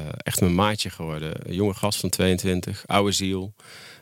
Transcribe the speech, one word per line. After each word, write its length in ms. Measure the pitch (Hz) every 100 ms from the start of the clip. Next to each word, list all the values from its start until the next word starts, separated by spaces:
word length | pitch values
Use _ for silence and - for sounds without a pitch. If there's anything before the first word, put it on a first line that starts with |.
| 76 -
echt 180 | - -
mijn 140 | 92
maatje 360 | 87 104 104 92
geworden. 580 | - 80 76 78 - -
Een 60 |
jonge 200 | 87 101
gast 260 | 90 104 -
van 80 | 92
tweeëntwintig, 720 | - 92 90 95 90 95 98 -
oude 260 | 101 101
ziel. 420 | 92 95 95 98 - - - - -